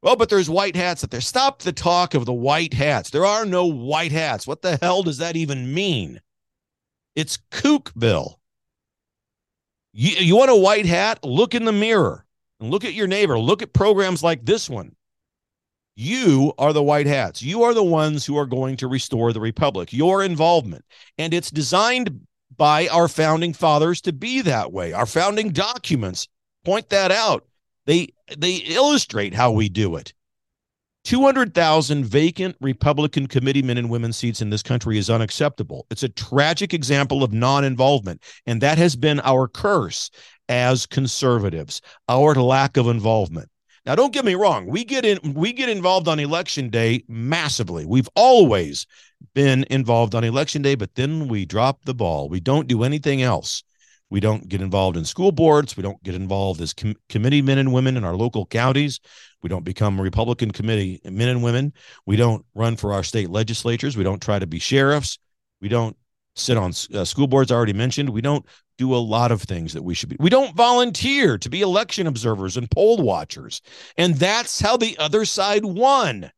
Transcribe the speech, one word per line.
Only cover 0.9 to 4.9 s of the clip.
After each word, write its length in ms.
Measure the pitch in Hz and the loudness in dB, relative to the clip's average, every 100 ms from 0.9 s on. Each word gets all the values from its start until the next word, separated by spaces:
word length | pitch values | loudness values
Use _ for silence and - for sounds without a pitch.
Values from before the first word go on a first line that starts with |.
| 170 | -4
up 60 | - | -6
there." 100 | - | -8
Stop 400 | - 254 269 277 | -4 0 0 -2
the 120 | 180 | -8
talk 420 | 165 170 175 180 | -4 0 2 2
of 120 | 147 120 | 0 -2
the 60 | |
white 420 | 123 127 151 170 | -4 0 0 0
hats. 360 | 120 143 131 - | 0 0 0 -2
There 160 | 143 190 | 0 2
are 180 | 208 | 2
no 220 | 220 180 180 | 0 0 0
white 460 | 143 120 151 165 | -2 -4 -2 -2
hats. 340 | 151 156 113 - | -2 -2 -4 -6
What 160 | 151 | -6
the 160 | 185 156 | -4 -2
hell 220 | 170 | 0